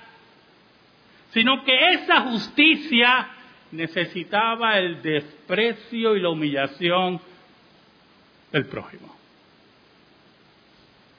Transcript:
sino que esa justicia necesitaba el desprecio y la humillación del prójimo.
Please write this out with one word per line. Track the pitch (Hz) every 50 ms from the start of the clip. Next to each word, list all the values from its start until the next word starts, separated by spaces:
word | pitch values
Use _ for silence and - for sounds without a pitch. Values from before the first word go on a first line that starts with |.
| - - - - - - _ _ _ _ _ _ _ _ _ _ _ _ _ _ _ _ _ - _ _
sino | - 226 226 254 277 269 269
que | 269 254 254 311 359 359
esa | - - 349 339 285
justicia | 240 262 226 196 - - - 294 294 320 294 - - - 254 233 240 247 254 254 208 - - - - - - - _ -
necesitaba | 165 160 165 160 - 185 170 165 - 180 165 - 208 208 226 226 226 226 233 220 214
el | 196 180 175 170 139
desprecio | - 156 156 143 147 - - - - - 185 202 226 233 220 - - - 233 226 226 220 214
y | 196
la | 180 170
humillación | 160 156 151 147 143 135 135 139 - - 180 170 175 185 185 180 180 165 - - - - - _ _ _ _ _ _ _ _ _ _ _ _ _ _ _ _ _ _ _ _ _
del | - 147 -
prójimo. | - - 107 - - - - - - - - _ _ _ _ _ _ _ _ _ _ _ _ _ _ _ _ _ _ _ _ _ _ _ _ _ _ _ _ _ _ _ _ _ _ _ _ _ _ _